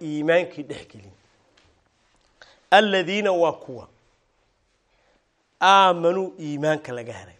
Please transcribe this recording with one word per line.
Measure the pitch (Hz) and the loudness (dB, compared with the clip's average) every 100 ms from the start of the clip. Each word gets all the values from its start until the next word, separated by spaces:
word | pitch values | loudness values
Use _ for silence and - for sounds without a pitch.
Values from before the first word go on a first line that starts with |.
iimaankii | 160 151 151 170 175 - | -10 -4 0 0 0 -8
dhex | 147 127 - | -14 -16 -18
gelin. | 107 98 - _ _ _ _ _ _ _ _ _ _ _ _ - _ - | -20 -20 -20 _ _ _ _ _ _ _ _ _ _ _ _ -20 _ 2
Alladhiina | 196 214 190 170 202 208 | 4 4 0 -2 -2 -2
waa | 175 165 | 0 0
kuwa. | 135 - 120 - _ _ _ _ _ _ _ _ _ _ _ _ _ _ _ _ - | -2 -10 -18 -20 _ _ _ _ _ _ _ _ _ _ _ _ _ _ _ _ 0
Aamanuu | 180 196 190 175 170 185 185 - | 4 6 6 4 0 -2 -4 -10
iimaanka | 156 143 151 151 139 | -10 -4 -2 -2 -6
laga | 120 117 | -14 -14
helay, | 110 - - | -18 -20 -20